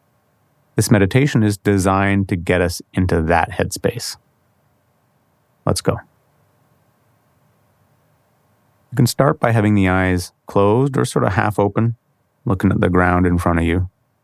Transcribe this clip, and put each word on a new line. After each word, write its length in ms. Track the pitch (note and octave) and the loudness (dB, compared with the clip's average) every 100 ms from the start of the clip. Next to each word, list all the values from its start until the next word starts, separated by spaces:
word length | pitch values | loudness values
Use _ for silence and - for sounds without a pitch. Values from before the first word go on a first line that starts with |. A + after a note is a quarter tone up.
| _ _ _ _ _ _ _ - | _ _ _ _ _ _ _ -4
This 140 | G#2 | 2
meditation 520 | A2 F#2+ B2+ C#3+ B2+ | 2 4 2 0 2
is 140 | G#2+ G2+ | 0 0
designed 720 | - G2+ F#2+ F#2+ G2 G2 G2 | 0 0 2 2 2 0 -2
to 80 | F#2 | -4
get 240 | E2+ F2+ | -2 0
us 220 | F2 - - | 0 -4 -8
into 300 | - F2+ F2 | -4 0 0
that 280 | D#2+ E2+ - | 0 0 0
headspace. 680 | - F2+ - - - - - _ _ _ _ _ _ _ _ _ _ _ _ _ _ | -4 -6 -2 -6 -6 -12 -14 _ _ _ _ _ _ _ _ _ _ _ _ _ _
Let's 160 | - F#2+ | -4 -2
go. 180 | - F#2 - _ _ _ _ _ _ _ _ _ _ _ _ _ _ _ _ _ _ _ _ _ _ _ _ _ _ _ _ | -2 -4 -10 _ _ _ _ _ _ _ _ _ _ _ _ _ _ _ _ _ _ _ _ _ _ _ _ _ _ _ _
You 60 | A#2 | 0
can 100 | B2 | 0
start 340 | - C3+ D#3 | 2 0 0
by 120 | A#2+ | 0
having 220 | A2+ G#2 | 2 2
the 140 | G#2 F#2+ | 2 2
eyes 440 | F#2 F#2 F2+ F2 _ | 2 0 -2 -4 _
closed 540 | - G2+ G2+ A2+ C#3 C3 | -4 0 2 2 0 -2
or 80 | B2 | -2
sort 180 | C#3+ | -2
of 80 | A#2+ | -2
half 260 | G2 G#2+ G#2 | 0 -2 0
open, 380 | G2+ - A#2 A#2 _ _ _ _ | -2 0 -2 -4 _ _ _ _
looking 260 | - F#2+ G2 | -6 -2 0
at 120 | F2 | 0
the 80 | F#2 | 2
ground 340 | F2+ F2+ F2+ | 2 2 2
in 140 | F2+ F2 | 2 0
front 200 | F2 E2+ | 0 0
of 60 | |
you. 240 | E2 F2 F2+ _ _ _ | 0 0 -2 _ _ _